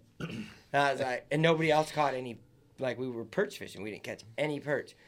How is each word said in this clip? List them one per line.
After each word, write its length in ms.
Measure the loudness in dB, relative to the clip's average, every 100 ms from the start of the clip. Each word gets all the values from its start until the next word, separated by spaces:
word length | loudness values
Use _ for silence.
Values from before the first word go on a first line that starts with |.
| _ -12
<clears throat> 0 | -10 -8 -12 -16 -2
And 80 | 2
I 100 | 4
was 80 | 2
like, 240 | 0 -2 -2
and 100 | 4
nobody 300 | 6 6 6
else 200 | 4 4
caught 200 | 2 2
any, 260 | 0 -6 -10 -16 _ _ -6
like, 220 | -4 -2
we 100 | -4
were 140 | -6
perch 340 | -4 -2 -2 -2
fishing. 260 | -12 -8
We 80 | -8
didn't 120 | -8
catch 200 | -8 -10 -10 -4
any 220 | -2 -2
perch. 360 | -2 -2 -2 -14